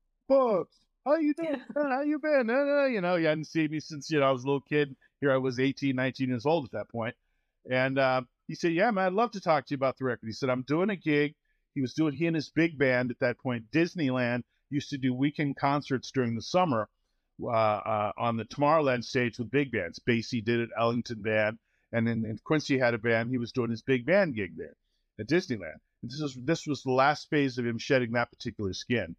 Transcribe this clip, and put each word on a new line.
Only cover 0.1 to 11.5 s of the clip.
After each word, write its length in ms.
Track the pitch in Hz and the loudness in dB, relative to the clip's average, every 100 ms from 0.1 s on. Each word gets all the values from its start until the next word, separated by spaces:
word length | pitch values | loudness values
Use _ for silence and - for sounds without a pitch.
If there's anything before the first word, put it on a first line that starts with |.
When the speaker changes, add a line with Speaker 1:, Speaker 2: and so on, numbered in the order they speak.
| _ - | _ 2
Speaker 1:
"Bugs, 480 | 269 247 190 - _ _ _ 247 | 4 4 2 -2 _ _ _ 0
how 100 | 320 | 2
you 180 | 302 | 2
doing, 280 | 294 330 277 - | 0 -2 -4 -4
Speaker 2:
<laughs> 80 | 247 | -2
Speaker 1:
man? 160 | 294 | 0
How 100 | 262 | 0
you 180 | 294 302 | -2 -2
been?" 300 | 302 285 226 | 2 2 2
Uh, 340 | 254 285 285 | 2 2 2
uh, 20 | 277 | 2
you 160 | 220 | 0
know, 160 | 175 180 | 0 2
he 80 | 160 | 2
hadn't 200 | 156 147 | 0 0
seen 240 | 160 151 | 0 0
me 100 | 151 | -2
since, 300 | - 151 - | -8 -12 -2
you 100 | 151 | 4
know, 80 | 135 | 4
I 40 | |
was 120 | 131 | 4
a 40 | 131 | 0
little 140 | 139 | -2
kid. 340 | - 147 143 135 _ _ | 0 0 0 -4 _ _
Here 120 | 143 | 2
I 60 | 131 | 2
was 220 | 131 123 | 2 0
eighteen, 360 | 135 131 139 127 | 0 0 -2 0
nineteen 340 | 131 123 131 | -2 -2 -2
years 160 | 123 135 | 0 0
old 200 | 165 123 | 0 -2
at 60 | |
that 180 | 107 101 | -8 -6
point. 260 | 117 113 - _ _ _ _ - | -6 -6 -8 _ _ _ _ -4
And, 260 | 127 131 135 | 0 0 2
uh, 240 | 135 127 123 _ - | 2 2 -2 _ -14
he 80 | 151 | -4
said, 180 | 175 | 0
"Yeah, 180 | 165 226 | 2 2
man, 140 | 196 190 | 2 0
I'd 80 | |
love 180 | 185 240 | 0 -2
to 80 | 196 | -2
talk 260 | 175 151 - | 0 0 0
to 40 | |
you 20 | 139 | -2
about 220 | 131 - | -2 0
the 80 | 131 | -4
record." 200 | 117 113 | -4 -8
He 80 | |
said, 160 | 104 135 | -4 -2
"I'm 140 | 127 | -2
doing 260 | 123 156 196 | 0 0 0
a 60 | 180 | -2
gig." 400 | 156 147 147 - _ | 0 2 2 -2 _